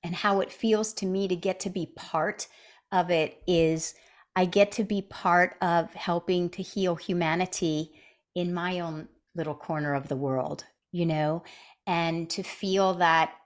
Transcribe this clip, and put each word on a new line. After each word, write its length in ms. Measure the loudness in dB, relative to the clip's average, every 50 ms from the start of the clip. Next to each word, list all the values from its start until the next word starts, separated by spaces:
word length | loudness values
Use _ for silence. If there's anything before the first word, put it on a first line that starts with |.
| -6
And 140 | -6 -8
how 240 | -2 0 2 2 2
it 120 | 0 -2 -4
feels 400 | -4 0 2 2 2 0 -2 -4
to 120 | -4 -4
me 220 | -2 -2 -2 0 0
to 80 | -2
get 240 | -2 -2 -4 -4 -4
to 100 | -6 -6
be 220 | -4 -4 -6 -6 -8
part 540 | -16 -16 -4 -2 -2 -2 -2 -4 -6 -10 -14 _ -20 -20 -20 -20 _ _ _ 0
of 180 | 0 2 2
it 320 | 2 2 2 0 -2 -8 -2 0
is 460 | 4 4 4 4 2 0 -2 -8 -12 _ _ _ _ _ -20 _ _
I 80 | 0 0
get 260 | 2 4 4 4 4 2
to 120 | -4 -2
be 180 | -2 -2 -4 -4
part 540 | -6 -14 -2 2 4 6 6 6 4 2 -2
of 320 | 0 2 2 2 2 0 -6
helping 540 | -10 -4 -2 -2 -2 0 0 0 0 0 -2
to 120 | -4 -6 -10
heal 320 | -8 -4 -2 0 0 0
humanity 960 | -2 -4 -4 -2 0 0 0 0 0 0 -2 -2 -2 -2 0 0 -2 -4 -6 -10 -20 -20 -20 _ _ _ _ _
in 180 | -4 -2 -2 -2
my 260 | -2 -2 -2 -4 -4
own 280 | -4 -6 -8 -10 -12 -14 _ _ _ _ _
little 200 | -6 -4 -4 -6
corner 400 | -8 -6 -6 -4 -2 0 0 -2
of 120 | -2 -2
the 80 | -4 -4
world, 500 | -2 -2 0 0 0 -2 -2 -6 -8 -12 -20 _ _ _ _ -4
you 120 | -2 0
know, 380 | 0 2 2 2 0 0 -2 -4 -12 -20 -20 -20 -20 -20 _ _ -4
and 420 | -2 0 0 0 0 -2 -4 -4
to 140 | -6 -6 -6
feel 500 | -8 -8 -6 -2 0 2 2 4 2 2
that 380 | 4 4 6 6 6 4 2 -2 -14 _